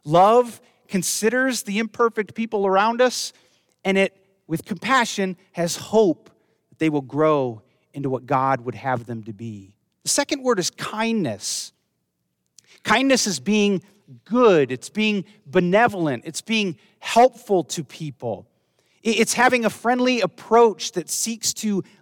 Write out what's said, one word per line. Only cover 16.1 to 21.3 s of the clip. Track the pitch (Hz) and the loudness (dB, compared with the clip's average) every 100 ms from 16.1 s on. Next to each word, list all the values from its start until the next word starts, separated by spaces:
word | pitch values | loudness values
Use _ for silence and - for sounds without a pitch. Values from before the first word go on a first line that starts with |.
| 120 156 | -4 -8
It's | - | -12
being | - 220 202 147 _ _ | -4 -2 -2 -6 _ _
helpful | - 226 254 - - 190 | 0 4 4 2 0 0
to | 139 - | 0 -8
people. | 147 - 156 - 120 95 - _ _ _ _ _ 220 | -10 -12 -14 -10 -8 -8 -12 _ _ _ _ _ -2
I-, | |
it's | 220 226 | 0 0
having | - 247 247 | 2 2 2
a | 220 | 0
friendly | - 226 247 254 247 | -2 0 2 2 0
approach | 185 - - 226 233 - - | -2 -6 2 4 4 2 -6
that | 180 151 | -8 -6
seeks | - 220 | -6 -6